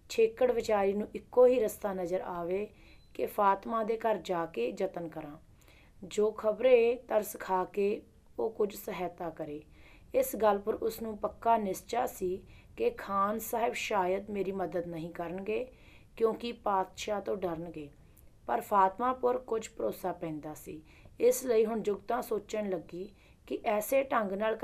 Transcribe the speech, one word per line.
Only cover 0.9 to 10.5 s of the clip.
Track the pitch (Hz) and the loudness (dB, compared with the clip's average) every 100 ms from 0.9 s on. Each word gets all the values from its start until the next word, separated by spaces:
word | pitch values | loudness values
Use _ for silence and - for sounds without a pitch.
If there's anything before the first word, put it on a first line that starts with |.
ਨੂੰ | 202 - | 2 -2
ਇੱਕੋ | - - 247 254 | -8 0 8 8
ਹੀ | 254 | 8
ਰਸਤਾ | 214 - 208 | 2 -2 -4
ਨਜ਼ਰ | 185 175 180 | -4 -2 -2
ਆਵੇ | - 175 175 190 214 - - - - | -2 -6 -2 -2 -4 -10 -20 -20 -14
ਕਿ | - 220 | -6 -4
ਫਾਤਮਾ | - 202 196 233 226 | 2 4 4 0 -2
ਦੇ | 220 226 | -2 0
ਘਰ | 226 202 | 0 0
ਜਾ | 165 170 165 | -2 -2 -2
ਕੇ | 226 240 196 | -2 -4 -2
ਯਤਨ | 185 180 165 | -4 -4 -8
ਕਰਾਂ, | 160 147 156 - - - - - - | -10 -12 -14 -20 -20 -20 -20 -20 -18
ਜੋ | 180 - 214 | -6 0 0
ਖਬਰੇ | 208 214 208 254 247 233 | 0 -2 2 6 8 6
ਤਰਸ | 247 - 214 202 - | 2 0 0 0 -6
ਖਾ | - 185 | -2 0
ਕੇ | 185 - 202 233 - - - - | 0 0 0 -2 -8 -20 -14 -6
ਉਹ | 226 | -4
ਕੁਝ | - 208 - | 0 -2 -2
ਸਹਾਇਤਾ | - 180 175 - 170 | -10 -6 -6 -6 -10
ਕਰੇ। | 160 151 147 - - - - - | -8 -10 -10 -14 -20 -20 -20 -2
ਇਸ | - 508 214 | 0 0 2
ਗੱਲ | 214 | 4